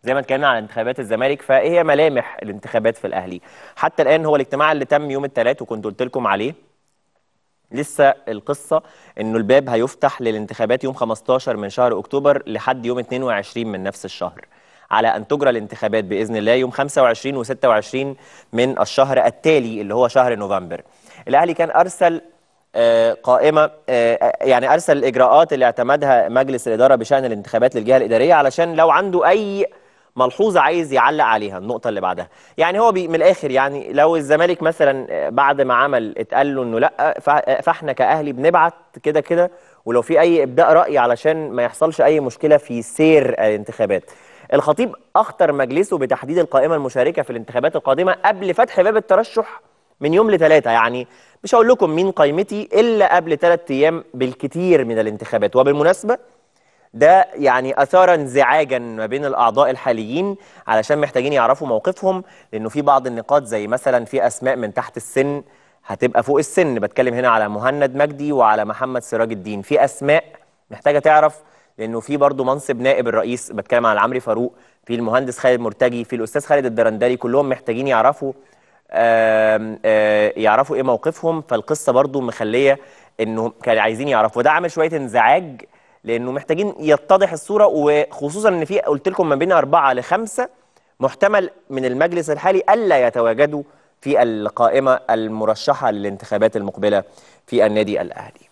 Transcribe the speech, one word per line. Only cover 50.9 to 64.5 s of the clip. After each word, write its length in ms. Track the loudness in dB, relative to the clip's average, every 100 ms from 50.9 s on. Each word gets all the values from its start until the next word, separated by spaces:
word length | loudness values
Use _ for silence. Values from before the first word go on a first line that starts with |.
| -2 -10 _ _ _
مش 100 | 0
هقول 140 | 2 4
لكم 220 | 4 2
مين 200 | 0 -2
قائمتي 580 | 2 0 2 -4 -6 -2
الا 440 | 2 2 4 4 2
قبل 200 | 0 0
تلات 340 | 2 0 -2
ايام 340 | 0 2 0 -10
بالكتير 720 | -6 -6 -4 -8 -4 2 2
من 140 | 2 -2
الانتخابات. 580 | -2 -6 -6 -2 0 2
وبالمناسبه، 600 | 2 2 2 0 -2 -6 _ _ _ _ _ _ _
ده 340 | 2 6 6 4
يعني 480 | 0 0 0 0 -2
اثار 320 | 2 4 4
انزعاجا 640 | 4 2 2 4 2 0 -4
ما 280 | -6 -8 -6
بين 180 | -4
الاعضاء 460 | -4 0 0 2 0
الحاليين، 640 | 0 -2 -4 -4 -4 -4 -8 -16 -18 -2
علشان 320 | -2 0 -2
محتاجين 340 | 0 -2 0
يعرفوا 340 | 0 2 0 0
موقفهم، 580 | -2 -2 -2 -2 -2 -8 -20 _
لانه 160 | -10 -6
في 140 | -2
بعض 240 | 2 2 0
النقاط 380 | -10 0 0
زي 220 | 0 -6 -4
مثلًا 380 | -2 0 0
في 220 | -2 -2 -2
اسماء 300 | -2 -4